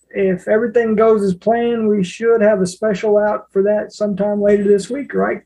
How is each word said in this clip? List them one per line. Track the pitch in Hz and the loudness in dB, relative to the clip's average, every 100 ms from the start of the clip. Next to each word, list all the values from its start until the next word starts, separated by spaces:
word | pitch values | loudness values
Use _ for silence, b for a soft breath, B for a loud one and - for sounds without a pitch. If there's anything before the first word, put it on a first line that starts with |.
| _ | _
if | 202 190 185 - | -4 -2 -2 0
everything | 214 233 233 226 214 | 0 0 0 0 2
goes | 220 214 | 4 4
as | 196 180 | 0 -2
planned, | 208 233 233 233 214 | 0 0 0 0 0
we | 208 | 0
should | 180 - 226 226 | -2 -2 0 2
have | 208 208 | 4 2
a | 180 | -2
special | - 220 196 220 208 | -4 -4 -2 0 2
out | 208 214 - | 2 -2 -4
for | 196 | -2
that | 202 208 - | 0 0 -4
sometime | - 208 196 208 208 | -6 -4 -2 -2 0
later | 202 208 | 2 2
this | 202 202 185 | 2 2 0
week, | 277 226 | -8 -6
right, | 190 202 208 | -4 -2 -4